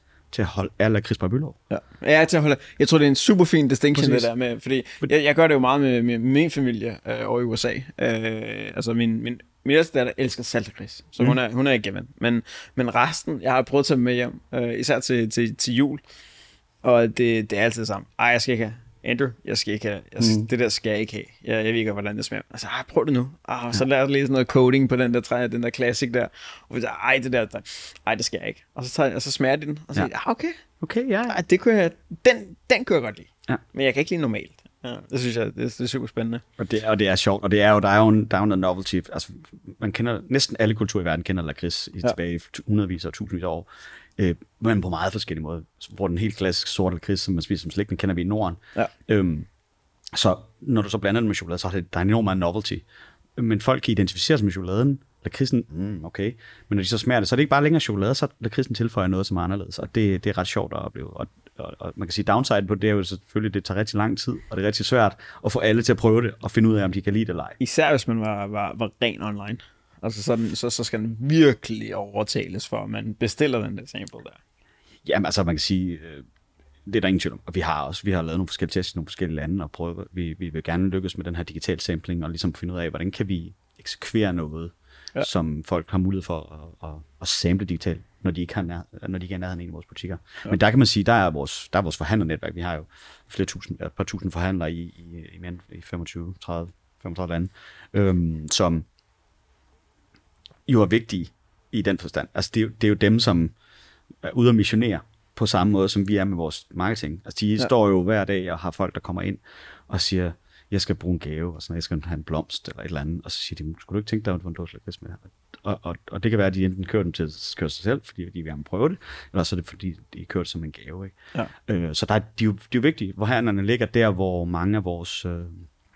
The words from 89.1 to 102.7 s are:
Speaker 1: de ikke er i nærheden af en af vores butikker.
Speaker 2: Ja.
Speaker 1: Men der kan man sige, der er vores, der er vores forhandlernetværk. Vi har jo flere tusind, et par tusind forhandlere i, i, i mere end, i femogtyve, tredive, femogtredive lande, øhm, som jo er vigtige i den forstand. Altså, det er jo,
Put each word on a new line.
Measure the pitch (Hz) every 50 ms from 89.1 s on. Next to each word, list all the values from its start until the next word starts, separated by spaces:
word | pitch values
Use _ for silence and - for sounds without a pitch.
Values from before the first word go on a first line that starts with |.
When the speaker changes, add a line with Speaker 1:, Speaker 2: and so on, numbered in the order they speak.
| 95 92
Speaker 1:
de | 90
ikke | 90 98
er | 90
i |
nærheden | 90 92 92 85
af | 87
en | 85
af | 82
vores | 80 -
butikker. | - - - - 87 90 - - _ - - -
Speaker 2:
Ja. | -
Speaker 1:
Men | - 87
der | 107 107
kan | 110 135
man | 131
sige, | 110 - 107 95
der | - 117
er | 113 95 87
vores, | 76 73 69 - - - - - -
der | 95
er | 101
vores | 82 78 -
forhandlernetværk. | 73 76 107 110 92 80 78 - - 80 82
Vi | 87
har | 87 87 82
jo | 76 78 - _ - - - - - _ _
flere | - - 95
tusind, | - - - - - 85 -
et | - 80
par | - - 98
tusind | - - 95 - 95
forhandlere | 85 87 87 92 95 92 82 80 85
i, | 82
i, | 85 85 - - 85 85 85 82 80 - 85
i | 85
mere | 90 87
end, | 87 90 - _
i | - 87
femogtyve, | - - - 87 85 - - 85 85 85 90 -
tredive, | - - 85 85 85 87 - _ _ _ _ _ -
femogtredive | 92 85 87 92 82 85
lande, | 85 87 90 - - - - - - - - -
øhm, | 104 101 95 92 90 85 82 80 78 78 76
som | - - 98 87 85 82 82 - _ _ _ _ _ _ _ _ _ _ _ _ _ _ _ _ _ _ _ _ _ _ _ _ _ _ _ _ _ _ _ - - _ _ -
jo | 131 113
er | 104
vigtige | 90 110 107 110 - - 92 80 - - _ _ _ _ _ _ _
i | - 113
den | 92 101 95 -
forstand. | - 82 - 73 69 - _
Altså, | - 98 - -
det | 113
er | 107
jo, | 110